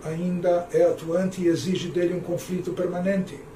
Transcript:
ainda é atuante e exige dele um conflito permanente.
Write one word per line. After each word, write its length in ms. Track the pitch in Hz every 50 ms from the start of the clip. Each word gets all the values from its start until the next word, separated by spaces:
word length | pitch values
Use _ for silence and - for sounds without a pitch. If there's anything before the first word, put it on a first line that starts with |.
| -
ainda 640 | 156 160 165 180 180 180 175 175 180 175 175 - -
é 120 | - 160 170
atuante 580 | 170 - - 160 160 170 180 190 185 - 185
e 60 | 180 170
exige 400 | 165 139 - 185 185 180 175 -
dele 260 | 143 175 175 170 175
um 80 | 165
conflito 500 | - - 170 170 - - 185 175 - 180
permanente. 800 | - - 175 175 175 180 180 190 196 190 185 - - - - - -